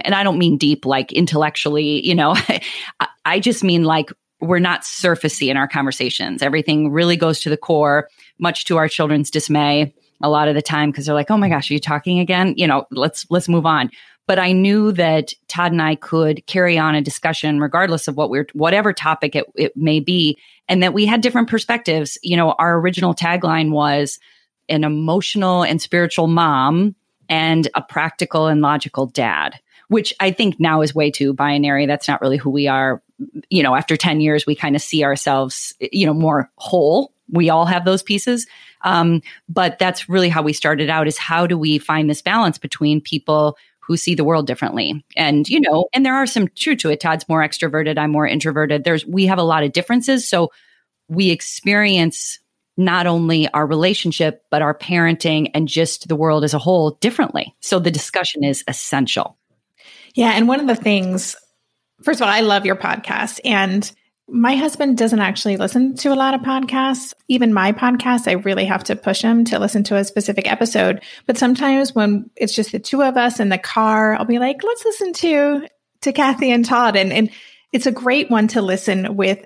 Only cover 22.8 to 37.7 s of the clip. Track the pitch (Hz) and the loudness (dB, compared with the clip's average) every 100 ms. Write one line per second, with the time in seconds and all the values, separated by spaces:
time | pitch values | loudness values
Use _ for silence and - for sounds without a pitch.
22.8 | 175 180 180 160 170 180 175 160 156 151 | 0 0 -2 0 -2 0 0 0 0 0
23.8 | 147 143 147 - _ _ _ _ - 156 | 0 0 -2 -6 _ _ _ _ -4 -2
24.8 | 156 151 160 180 - 214 185 180 170 160 | 0 -2 0 0 0 -2 0 2 0 -2
25.8 | - 175 170 - 165 165 165 139 135 165 | -2 0 0 0 2 4 2 2 2 2
26.8 | 202 190 _ _ - 160 160 160 151 - | 0 -2 _ _ -4 -2 2 2 0 -2
27.8 | - 151 160 - 175 160 156 151 147 147 | -4 -4 -4 -4 -4 0 2 4 2 2
28.8 | 143 - 131 - 117 78 71 - _ _ | -2 -6 -4 -2 -2 -2 -4 -8 _ _
29.8 | _ 220 208 - 190 180 214 160 160 156 | _ 0 0 -2 -2 0 -2 0 0 2
30.8 | 151 147 151 143 139 135 143 143 143 139 | 0 0 0 0 -2 0 0 0 0 0
31.8 | 139 147 - 139 135 135 139 139 143 135 | 0 -2 -2 -2 0 0 -2 0 0 0
32.8 | 131 127 _ _ - 151 - 185 139 131 | 0 -4 _ _ -14 -14 -2 0 2 2
33.8 | - 156 180 156 151 151 147 147 156 139 | 0 0 2 2 2 2 0 -2 0 -2
34.8 | - 156 143 139 - 135 131 - - - | -2 0 0 0 0 0 -2 -6 -12 -10
35.8 | 127 196 170 151 160 147 - _ - 180 | -6 0 0 2 2 0 -2 _ -2 2
36.8 | 147 185 277 _ - 165 165 160 170 | 4 2 -2 _ -4 0 2 2 2